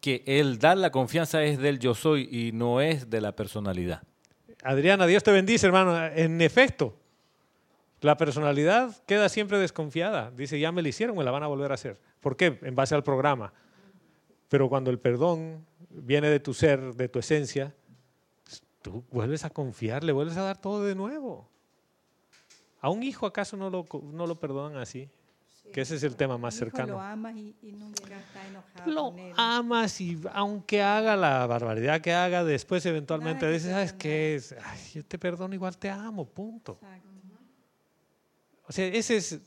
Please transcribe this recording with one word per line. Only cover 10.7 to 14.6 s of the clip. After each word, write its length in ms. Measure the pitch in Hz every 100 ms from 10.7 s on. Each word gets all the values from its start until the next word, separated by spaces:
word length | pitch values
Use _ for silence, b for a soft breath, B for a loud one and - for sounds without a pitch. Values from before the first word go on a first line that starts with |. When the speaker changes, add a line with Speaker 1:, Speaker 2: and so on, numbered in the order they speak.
Speaker 2:
me 120 | 175
la 60 | 160
hicieron, 280 | 120 233 202
me 60 |
la 80 | 131
van 100 | 135
a 40 | 151
volver 240 | 139 139
a 40 | 131
hacer." 240 | 135 101 b b
¿Por 180 | - 131
qué? 220 | 180 127
En 120 | 135 127
base 180 | 135
al 100 | 147
programa. 480 | 143 135 143 135 104 b b b b b b b _ _ _
Pero 200 | 139